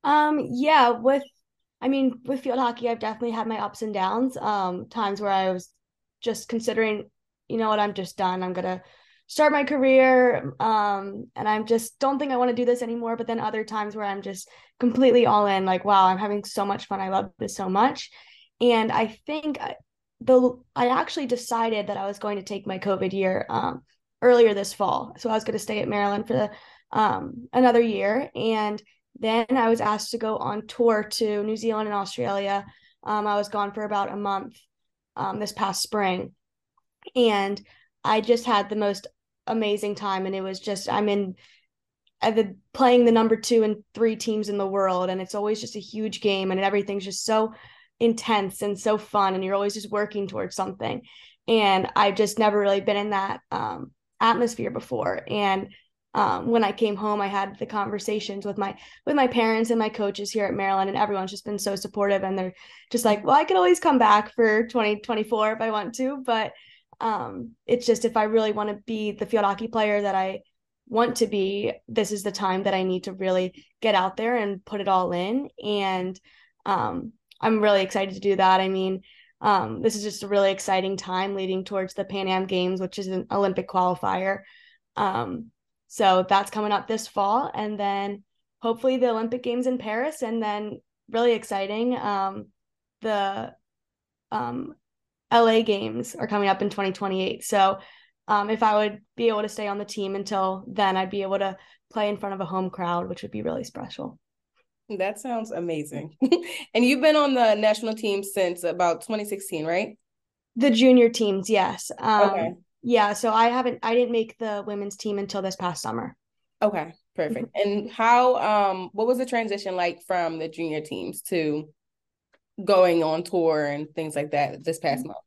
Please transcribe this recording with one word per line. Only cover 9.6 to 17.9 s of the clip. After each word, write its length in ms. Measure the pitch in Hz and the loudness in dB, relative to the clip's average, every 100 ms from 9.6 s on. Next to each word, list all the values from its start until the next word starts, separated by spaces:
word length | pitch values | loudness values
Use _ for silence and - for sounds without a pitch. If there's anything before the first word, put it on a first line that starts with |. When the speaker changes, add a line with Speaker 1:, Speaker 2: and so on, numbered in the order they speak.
| 285 | 0
Speaker 1:
career. 880 | 294 262 262 262 254 247 - 143 - | 2 6 8 8 8 6 4 -4 -4
Um, 720 | 226 220 208 196 196 202 - - | 0 2 0 -2 -6 -12 -14 -4
and 140 | 214 | -2
I'm 160 | 214 220 | 0 2
just, 340 | 226 226 _ | 0 0 _
don't 180 | 269 277 | 0 0
think 140 | 285 | -2
I 60 | 254 | 2
wanna 160 | 247 | 2
do 100 | 240 | 2
this 180 | 240 247 | 2 0
anymore." 360 | 233 233 233 233 | -2 -6 -4 -6
But 100 | 226 | -4
then 140 | 226 | -4
other 240 | 214 220 220 | -4 -4 -6
times 280 | 220 208 | -6 -6
where 120 | 214 202 | -6 -6
I'm 160 | 196 | -6
just 260 | 196 190 - - _ _ | -8 -12 -16 -20 _ _
completely 460 | 247 233 262 240 233 | 0 6 6 8 6
all 220 | 208 202 | 4 4
in, 180 | 196 190 | 2 2
like, 180 | 185 | 0
"Wow, 220 | 190 196 185 | 4 6 6
I'm 120 | 185 | 2
having 280 | 208 208 202 | -2 -4 -6
so 180 | - | -4
much 220 | 202 202 - | -2 -4 -6
fun. 160 | 196 | -6
I 80 | 190 | -2
love 220 | 190 202 _ | -2 -4 _
this 200 | 202 - | -8 -6
so 100 | 185 | -2
much." 420 | 190 208 | 4 2